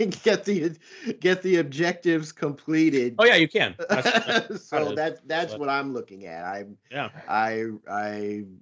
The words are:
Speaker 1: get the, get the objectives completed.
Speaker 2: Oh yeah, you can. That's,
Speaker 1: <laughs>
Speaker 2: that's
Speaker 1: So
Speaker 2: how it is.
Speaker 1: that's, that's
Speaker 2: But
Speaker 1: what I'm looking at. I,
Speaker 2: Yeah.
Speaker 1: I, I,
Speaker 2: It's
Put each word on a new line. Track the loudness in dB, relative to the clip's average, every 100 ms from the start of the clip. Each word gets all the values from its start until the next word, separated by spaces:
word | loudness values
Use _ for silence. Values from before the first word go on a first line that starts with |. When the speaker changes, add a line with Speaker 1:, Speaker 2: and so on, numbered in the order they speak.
| -2 0
Speaker 1:
get | 2 2 0
the, | 0 -2 -4 _ -12 -10 0
get | 2 2
the | 2 2
objectives | 2 0 -2 0 0 0 -2
completed. | -6 -6 -6 -2 4 4 4 0 4
Speaker 2:
Oh | 6
yeah, | 6
you | 4
can. | 2 -2 -2 -2
That's, | 0 2
Speaker 1:
<laughs> | 2 2 -2 -2
Speaker 2:
that's | -10 -4
Speaker 1:
So | -2
Speaker 2:
how |
it | 0
is. | -2
Speaker 1:
that's, | -4 -4 -6
that's | -4 -4
Speaker 2:
But | -4
Speaker 1:
what | -2
I'm | -2 -2
looking | -6 -10 -14 -14
at. | -10 -8
I, | -8 -10 -16 _
Speaker 2:
Yeah. | -8 -8 -10 -4
Speaker 1:
I, | 0 0 -2 -4 -8 -8
I, | -6 -6 -6
Speaker 2:
It's | -6 -6 -10 -16